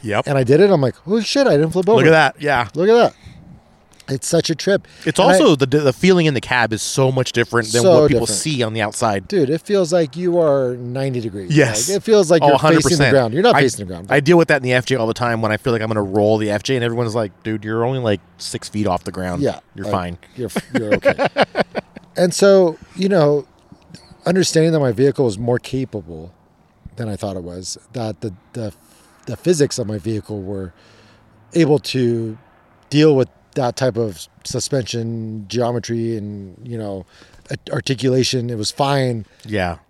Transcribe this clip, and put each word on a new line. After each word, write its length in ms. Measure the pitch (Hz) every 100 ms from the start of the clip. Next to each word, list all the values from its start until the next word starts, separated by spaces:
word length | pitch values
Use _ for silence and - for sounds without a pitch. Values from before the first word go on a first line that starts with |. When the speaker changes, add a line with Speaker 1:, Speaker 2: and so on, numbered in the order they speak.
Speaker 1:
Yep. 240 | 110 104 131
Speaker 2:
And 100 | 139
I 60 |
did 160 | 120 147
it. 100 | 196
I'm 100 | 175
like, 160 | 131 -
"Holy 260 | 160 220
shit, 240 | 208 285 262
I 100 | 147
didn't 140 | 160
flip 160 | 175 185
Speaker 1:
Look 120 | 226
Speaker 2:
over." 80 | 156
Speaker 1:
at 40 |
that. 320 | 160 139 -
Yeah. 260 | 147 131 110
Speaker 2:
Look 140 | 147 190
at 60 |
that. 200 | 233 190 _ - - - - _ _ _ _ -
It's 140 | 135 -
such 240 | 165 -
a 60 | 160
trip. 320 | - 196 - - 160
Speaker 1:
It's 140 | -
Speaker 2:
And 80 | 220
I 40 |
Speaker 1:
also 200 | - 277
the, 120 | 143 135
the 260 | 147 143
feeling 340 | - 180 180 156
in 80 |
the 60 | 127
cab 320 | - 123 110
is 100 | 110
so 300 | - - 131
much 180 | 131 127
different 400 | 120 117 117 110
than 120 | 117
Speaker 2:
So 180 | 185 156
Speaker 1:
what 80 | 147
people 140 | 123 110
Speaker 2:
different. 140 | 101
Speaker 1:
see 200 | 160 139
on 80 | 110
the 80 | 113
outside. 460 | 107 - 117 98 95
Speaker 2:
Dude, 200 | 196 131
it 120 | 160
feels 320 | - 202 170
like 240 | 175 156 147
you 240 | 180 175
are 340 | 160 139 127
ninety 460 | 123 123 127 135 123
degrees. 360 | 110 98 95 156
Speaker 1:
Yes. 320 | 131 110 135
Speaker 2:
Like, 100 | 196
it 40 |
feels 260 | - 214 165
like 140 | 165
Speaker 1:
Oh, 60 | 147
Speaker 2:
you're 100 | 135
facing 40 |
the 120 | 156
Speaker 1:
hundred 80 | 160
percent. 280 | 139 165 135
Speaker 2:
ground. 220 | 135 117
You're 80 | 127
not 100 | 233
Speaker 1:
I, 60 | 147
Speaker 2:
facing 260 | 135 107 95
the 60 |
ground. 160 | 87 98
Speaker 1:
I 80 | 143
deal 180 | 139 175
with 120 | 160
that 80 | 151
in 60 |
the 80 | 127
F 120 | 127 -
J 100 | 131
all 100 | 113
the 80 |
time 260 | 110 120 113
when 100 | 110
I 60 | 107
feel 140 | 135
like 80 | 117
I'm 60 | 110
gonna 160 | 107
roll 360 | 101 101 104 110
the 120 | 107
F 140 | 104
J, 100 | -
and 100 | 131
everyone's 300 | 117 117 117
like, 260 | 113 107 _
"Dude, 200 | 110 110
you're 200 | 107 113
only, 160 | 120 135
like, 200 | 117 101 _ _
six 300 | - 113 -
feet 200 | 107 101
off 160 | 87
the 80 | -
ground. 300 | 90 92 87
Speaker 2:
Yeah. 180 | 135 82 _ 92
Speaker 1:
You're 80 |
Speaker 2:
Like, 80 | 98
Speaker 1:
fine." 260 | 98 87 87 -
Speaker 2:
you're 160 | - 113
f-, 120 | 214 -
you're 200 | - 107
okay. 340 | - 277 - 277 285
Speaker 1:
<laughs> 80 | 240 - - 269 _ - _ -
Speaker 2:
And 180 | 175
so, 420 | - 196 196 175 165 - 180
you 120 | 190
know, 380 | 190 147 147 - _ _ - _ - _ - -
understanding 460 | 190 175 160 165
that 80 | 160
my 120 | 135
vehicle 320 | 107 139 135
was 140 | 127 95
more 200 | 120 123
capable 760 | - 131 131 107 82 82 80 _ _ _ _ _ - -
than 120 | 110
I 60 | 98
thought 200 | 104 92
it 80 |
was, 340 | 87 90 92 - _
that 280 | 127 110 -
the, 140 | 113 90 _
the, 220 | 131 107 - _ _ _ _ -
the 100 | 110
physics 420 | 165 170 143 -
of 80 | 104
my 100 | 107
vehicle 440 | 110 107 - 104
were 320 | 95 98 92 _ _ _ _ _ _ _ _
able 240 | 170 156 147
to 580 | - 131 120 117 113 110 _ _ _ _ _
deal 240 | 143 156 135
with 120 | 123 _ _
that 220 | - 123 -
type 200 | 131 107
of 320 | 110 85 - _
suspension 1000 | - 127 - 139 110 120 117 117 110 110 98
geometry 680 | 113 120 120 - 117 113 113
and, 400 | 104 104 98 90 120
you 100 | 117
know, 280 | 104 98 90 _ - - -
a-, 220 | 127 -
articulation. 800 | 143 - 131 131 131 120 131 120
It 80 | 117
was 120 | 104
fine. 540 | - 139 139 131 117 101 _
Speaker 1:
Yeah. 340 | 104 104 90 80